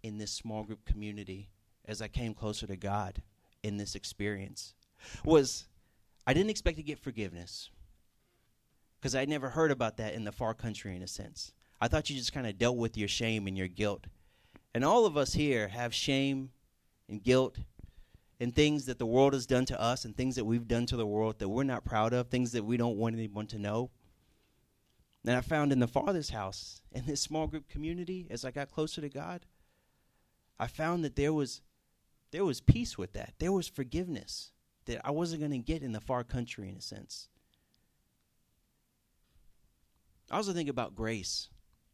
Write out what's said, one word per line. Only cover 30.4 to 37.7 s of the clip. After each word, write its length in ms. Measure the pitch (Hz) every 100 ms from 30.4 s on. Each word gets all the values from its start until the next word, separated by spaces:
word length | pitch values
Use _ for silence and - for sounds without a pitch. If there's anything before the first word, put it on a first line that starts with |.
| _ _
I 80 | 120
found 360 | - 160 175
that 120 | 151 120
there 180 | 143
was, 280 | 156 135 - _ _ _ _ _ _ _
there 140 | 160 190
was 160 | 127
peace 360 | - 233 240 -
with 160 | 90
that. 200 | 107 113 -
There 120 | 170
was 160 | 196 165
forgiveness 840 | - 123 156 180 135 - - - _ _ _ -
that 180 | 117
I 60 | -
wasn't 320 | 147 175 165
gonna 160 | 151 135
get 240 | 113 160
in 120 | 135
the 80 | 110
far 220 | 104 127
country, 460 | 123 131 117 - 95
in 60 | 98
a 60 |
sense. 460 | - 104 - - - _ _ _ _